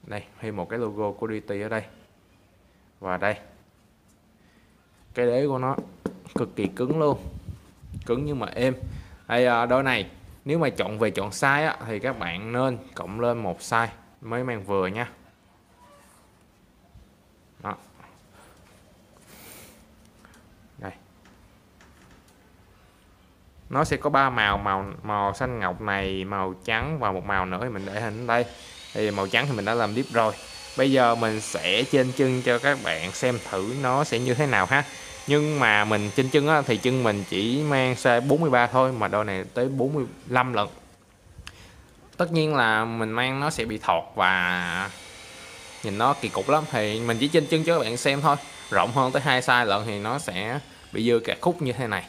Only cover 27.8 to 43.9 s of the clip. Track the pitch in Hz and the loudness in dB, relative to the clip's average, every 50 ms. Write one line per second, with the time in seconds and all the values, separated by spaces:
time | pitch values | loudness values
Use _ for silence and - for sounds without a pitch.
27.8 | 98 98 98 104 117 110 104 110 123 120 117 120 120 120 - - - - - - | -8 -6 -6 -4 -6 -4 -6 -6 -2 0 2 2 0 -2 -6 -18 -18 -20 -18 -18
28.8 | - - - 107 107 107 101 101 98 98 95 117 131 143 131 110 98 104 113 120 | -18 -10 -4 -2 -2 0 0 0 -2 2 2 2 2 2 -2 -2 0 0 0 2
29.8 | 113 104 104 120 135 - - 117 113 110 104 - - - - - - - - - | 0 0 0 -2 -4 0 0 2 2 2 0 -4 -12 -16 -16 -16 -16 -12 0 0
30.8 | 131 139 135 131 127 117 117 113 113 113 110 107 107 - - 82 78 87 92 107 | 2 4 6 6 6 6 4 4 2 0 0 -2 -4 -4 -6 -2 0 2 2 2
31.8 | 127 135 - 139 127 131 127 - 139 131 127 127 123 127 120 120 123 139 143 135 | 2 2 4 2 2 2 2 2 2 2 2 0 2 2 0 2 2 0 0 0
32.8 | 110 90 82 80 80 92 92 - - 127 120 113 - - - 95 95 107 123 139 | -2 -4 -4 -2 -4 -6 -6 -2 0 0 0 0 -4 -4 -4 -4 -4 -2 -4 -2
33.8 | 139 127 127 139 151 - - 117 127 127 123 117 151 143 123 101 92 90 131 139 | -2 0 2 0 0 0 0 -2 0 0 0 0 2 2 4 2 4 4 2 2
34.8 | 143 - - - - - - - - - 143 147 151 151 151 143 131 113 104 104 | 0 0 -8 -16 -16 -16 -16 -12 0 2 4 4 4 2 2 2 4 6 6 4
35.8 | 104 107 107 104 104 104 101 - 131 131 127 151 143 147 160 151 139 131 117 104 | 4 4 2 0 0 0 0 0 0 4 4 4 4 4 2 2 4 2 0 2
36.8 | - 127 127 131 123 113 104 101 95 - - 92 101 113 123 139 151 151 143 135 | 2 2 2 4 2 2 2 0 -2 -4 -2 -2 0 0 0 0 0 0 2 2
37.8 | 131 127 123 - - 135 120 123 120 143 139 151 170 156 127 123 120 117 - 127 | 2 2 0 2 4 4 4 4 4 4 2 4 4 4 6 4 4 4 4 4
38.8 | 131 131 127 117 107 92 95 104 107 104 98 95 90 90 - 120 123 135 135 135 | 4 4 2 0 -2 0 2 0 0 0 -2 -4 -6 -6 -2 -2 -2 -2 0 0
39.8 | 123 135 151 151 127 - - - - - 123 127 127 127 123 107 104 101 - - | -2 0 0 -2 -4 -4 -8 -16 -10 0 2 2 2 2 0 -2 -2 -2 -4 -16
40.8 | - - - _ _ _ _ _ _ - - - - - - - - - - - | -20 -20 -20 _ _ _ _ _ _ -20 -20 -20 -20 -20 -20 -20 -20 -20 -20 -20
41.8 | - - - - - - - - 180 165 165 165 156 156 151 135 120 110 110 110 | -20 -20 -20 -20 -20 -20 -4 -4 -4 0 2 2 2 2 4 4 4 4 4 4
42.8 | 110 113 113 113 113 110 110 117 123 127 131 135 143 151 156 - 113 117 110 107 | 2 0 -2 -4 -4 -2 0 0 0 0 0 0 -2 -2 -2 -2 -4 -4 -4 -4
43.8 | - - | 0 2